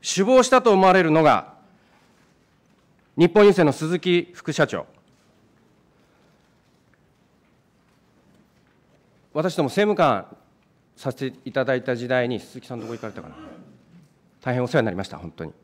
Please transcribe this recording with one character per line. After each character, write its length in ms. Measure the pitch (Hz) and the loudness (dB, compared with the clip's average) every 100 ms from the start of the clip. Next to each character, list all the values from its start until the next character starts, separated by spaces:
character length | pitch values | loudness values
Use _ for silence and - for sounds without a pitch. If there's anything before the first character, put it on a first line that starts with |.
首 220 | - - 196 | -8 -4 2
謀 120 | 262 | 4
し 60 | 247 | 4
た 140 | 254 | 2
と 80 | 247 | 4
思 120 | 190 | 4
わ 100 | 190 | 4
れ 100 | 185 | 4
る 80 | 165 | 4
の 100 | 156 | 4
が、 320 | 151 110 - - _ _ _ _ _ _ _ _ _ _ _ _ _ _ _ - | 4 2 -2 -20 _ _ _ _ _ _ _ _ _ _ _ _ _ _ _ 0
日 160 | 170 | 2
本 120 | 190 | 6
郵 60 | 208 | 6
政 140 | 190 | 6
の 80 | 156 | 2
鈴 280 | 127 156 175 | 0 -4 -4
木 320 | 180 175 - | -2 -2 -2
副 180 | - - | -12 -10
社 140 | 151 143 | -2 -2
長。 220 | 95 - _ _ _ _ _ _ _ _ _ _ _ _ _ _ _ _ _ _ _ _ _ _ _ _ _ _ _ _ _ _ _ _ _ _ _ _ _ _ _ _ _ _ _ _ | -2 -12 _ _ _ _ _ _ _ _ _ _ _ _ _ _ _ _ _ _ _ _ _ _ _ _ _ _ _ _ _ _ _ _ _ _ _ _ _ _ _ _ _ _ _ _
私 240 | 151 175 170 | -6 -4 -2
ど 60 | |
も 80 | 143 | -4
政 240 | - 208 | 0 -2
務 20 | 208 | 2
官 300 | 160 104 - - _ _ _ _ _ _ | 0 0 -6 -20 _ _ _ _ _ _
さ 160 | 135 | -10
せ 180 | 123 135 | -8 -10
て 80 | 131 - | -10 -10
い 60 | |
た 120 | 127 127 | -6 -4
だ 100 | 127 | -4
い 80 | |
た 120 | 123 123 | -4 -8
時 120 | 123 | -4
代 200 | 127 120 | -4 -2
に、 120 | 117 | -6
鈴 220 | - 131 | -10 -20
木 60 | - | -16
さ 80 | 123 | -14
ん 40 | |
ど 80 | 110 | -12
こ 60 | |
行 60 | 117 | -12
か 80 | 110 | -14
れ 60 | |
た 80 | 104 | -16
か 80 | 80 | -20
な。 60 | - - - - - _ - _ _ _ _ | -20 -20 -20 -20 -20 _ -20 _ _ _ _
大 140 | - 123 | -8 -6
変 80 | |
お 40 | 123 | -2
世 120 | 156 | -2
話 20 | |
に 40 | 110 | -2
な 60 | |
り 60 | 90 | -4
ま 60 | |
し 40 | 98 | -10
た、 100 | 76 | -14
本 140 | 85 | -18
当 140 | - 80 | -14 -16
に。 80 | - | -16